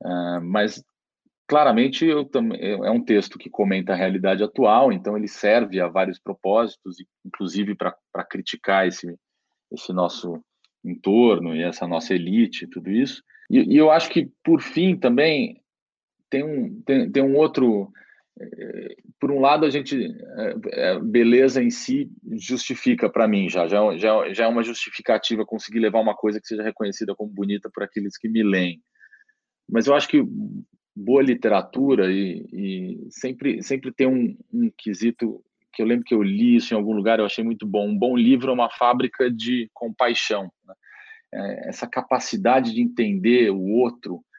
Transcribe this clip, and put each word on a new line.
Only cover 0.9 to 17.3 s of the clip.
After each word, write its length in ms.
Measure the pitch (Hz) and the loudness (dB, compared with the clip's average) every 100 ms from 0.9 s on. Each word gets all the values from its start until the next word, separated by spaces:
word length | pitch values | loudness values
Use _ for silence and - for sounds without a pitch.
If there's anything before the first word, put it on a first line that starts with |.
| _ _ _ _ _ - | _ _ _ _ _ 0
claramente, 560 | 151 147 113 135 135 | 4 4 4 2 2
eu 200 | 165 151 | 0 0
tam-, 300 | 139 131 113 | 0 -2 -2
é, 160 | - 95 | -4 -6
é 200 | 101 101 | -4 0
um 140 | 117 | 0
texto 340 | 120 104 - - | 2 2 2 -8
que 120 | - | -10
comenta 440 | - 98 95 92 | -2 0 0 -2
a 20 | 92 | 0
realidade 480 | 95 95 95 95 | 0 0 0 0
atual, 480 | 107 - 113 113 135 | 0 2 4 6 4
então 240 | 95 101 107 | 2 -4 -4
ele 100 | 104 | -6
serve 540 | - 104 117 101 92 | -2 2 4 2 -2
a 80 | 87 | 0
vários 320 | 87 95 90 | 0 -2 -4
propósitos, 800 | 98 98 95 107 113 - 95 87 | -10 -6 0 2 0 -6 -18 -18
e, 60 | 92 _ | -20 _
inclusive 500 | 92 - 95 92 104 | -18 -10 -6 -4 -4
pra, 220 | 98 90 - _ | -4 -6 -6 _
pra 120 | 92 | -12
criticar 640 | - - - - - 98 90 | -10 -12 -10 -8 0 0 0
esse, 260 | 87 87 85 _ _ _ _ _ | -2 -12 -16 _ _ _ _ _
esse 200 | - - | -14 -8
nosso 480 | 92 87 - 90 82 - _ _ _ | -2 -2 -4 -10 -12 -14 _ _ _
entorno 680 | 90 87 95 110 120 90 82 | -12 -6 2 6 6 4 0
e 100 | 80 | -4
essa 240 | 87 80 87 | -4 -4 -6
nossa 260 | 82 - | -6 -2
elite 500 | 92 85 107 117 - | -2 0 2 2 -2
e 40 | 85 | -14
tudo 220 | 90 90 | -12 -4
isso. 320 | 107 139 - _ _ - | -2 -2 -6 _ _ 0
E, 240 | - 85 | 2 4
e 20 | 143 | 6
eu 140 | 156 | 6
acho 180 | 156 - | 4 2
que, 220 | 170 139 - | -2 -4 -4
por 200 | - 165 | 2 2
fim, 340 | - - 190 165 | 2 0 0 2
também 640 | 127 123 156 151 117 - _ _ _ _ _ _ _ | 2 2 2 2 -2 -8 _ _ _ _ _ _ _
tem 120 | 135 | -4
um, 380 | 151 147 110 104 - | -4 -4 -6 -6 0
tem, 240 | 135 117 | 0 2
tem 120 | 135 | 2
um 140 | 135 | 2